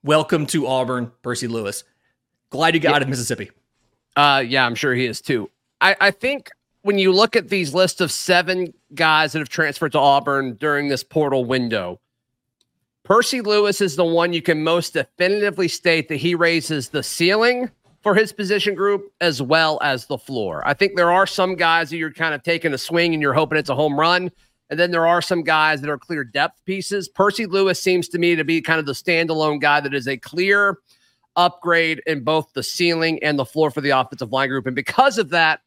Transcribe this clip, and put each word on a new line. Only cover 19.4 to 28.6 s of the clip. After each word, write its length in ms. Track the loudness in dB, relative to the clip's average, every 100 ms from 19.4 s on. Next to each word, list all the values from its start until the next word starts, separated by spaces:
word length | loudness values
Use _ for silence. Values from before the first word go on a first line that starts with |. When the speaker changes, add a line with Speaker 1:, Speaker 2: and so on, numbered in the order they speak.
Speaker 2:
well 380 | 0 2 2 0
as 260 | -2 -4 -6
the 120 | -10
floor. 480 | -6 -6 -4 -4 -4
I 80 |
think 220 | 0 0 2
there 160 | 2
are 160 | 4 2
some 260 | 0 0
guys 360 | 2 2 2 -2
that 80 | -6
you're 140 | -8
kind 220 | -4 -4
of 80 | -4
taking 320 | -4 -2 -2
a 40 | -4
swing 360 | -2 0 0
and 80 | 0
you're 100 | 0
hoping 260 | 2 0 -2
it's 120 | -2
a 60 | -2
home 200 | 0 2
run. 360 | 2 2 -2 _ _ _ _
And 100 | -2
then 100 | 0
there 160 | 2 2
are 140 | 2
some 220 | 0 -2
guys 400 | 2 2 2 0
that 80 | -4
are 80 | -8
clear 260 | -8 -8
depth 400 | -6 -2 -4 _
pieces. 420 | -8 -6 -4 -6 -6
Percy 380 | 0 2 2
Lewis 340 | -2 0 0 0
seems 300 | 0 0 -2
to 100 | -2
me 180 | 0 0
to 60 |
be 200 | 0 -2